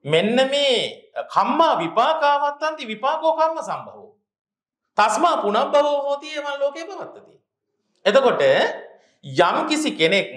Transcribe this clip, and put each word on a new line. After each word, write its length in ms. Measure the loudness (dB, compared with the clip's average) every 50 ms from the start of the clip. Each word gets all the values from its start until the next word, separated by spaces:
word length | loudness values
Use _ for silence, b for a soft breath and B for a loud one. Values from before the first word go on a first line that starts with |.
| _
මෙන්න 320 | 2 2 2 2 2 2 2 2 2
මේ 260 | 0 0 0 2 0 0 -2 -4 -8 -12 -20 _ _ -12 -10 -2
කම්මා 420 | 0 0 0 2 2 2 2 2 2 0
විපාකාවත්තන්ති 1080 | -2 -2 0 0 2 2 0 0 2 2 2 2 0 -2 -4 -4 -4 -4 -4 -6 -10
විපාකෝ 460 | -10 -10 -4 -4 -4 -4 0 0 0 2
කම්ම 240 | 2 0 0 0 -6 -8
සම්භවෝ. 460 | -8 -10 -10 -10 -16 -20 -20 -20 -20 _ _ _ _ _ _ _ _ _ _ _ _ _ _ _ _ _
තස්මා 380 | 0 2 2 2 2 2 2 2 2
පුනබ්බවෝ 560 | -2 0 0 0 0 2 2 2 2 2 0 -2
හෝති 260 | -2 -4 -6 -6 -6 -10 -10
එවං 240 | -8 -6 -8 -4 -4
ලෝකේ 260 | -4 -4 -4 -6 -14
පවත්තති. 480 | -12 -14 -14 -14 -16 -16 -20 -20 -20 _ _ _ _ _ _ _ _ _ _ _ _ _ _ _
එතකොට 360 | 2 4 4 4 4 2 4 4 4 4 4 2 0 -2 -8 -14 -18 -20 b b b b b _ -6 0 2
යම් 180 | 2 2 2 -2 -2
කිසි 240 | -2 -2 -2 -2 -4
කෙනෙක් 380 | 0 0 2 2 2 0 0 -4 -10